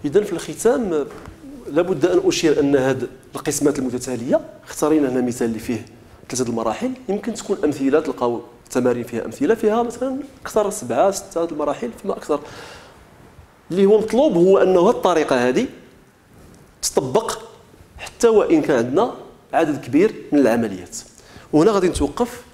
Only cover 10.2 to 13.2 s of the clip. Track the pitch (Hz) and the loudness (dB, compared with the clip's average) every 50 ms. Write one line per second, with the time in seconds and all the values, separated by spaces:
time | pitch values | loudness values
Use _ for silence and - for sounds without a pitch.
10.2 | 285 - - - - - - 220 208 196 196 - 123 120 117 127 170 196 190 190 | -10 -12 -16 -18 -16 -2 0 0 0 0 -4 -6 -8 -4 0 2 2 2 2 -2
11.2 | - - - 165 170 170 165 147 151 147 143 - - 240 226 - - 196 - - | -8 -8 -6 -4 -4 -4 -4 -4 -4 -4 -4 -4 -6 -10 -10 -10 -8 -8 -8 -8
12.2 | - - 151 143 - - - - - - - - - - - - - - - - | -4 -4 -4 -4 -4 -10 -18 -18 -18 -18 -20 -20 -20 -20 -20 -20 -20 -20 -20 -20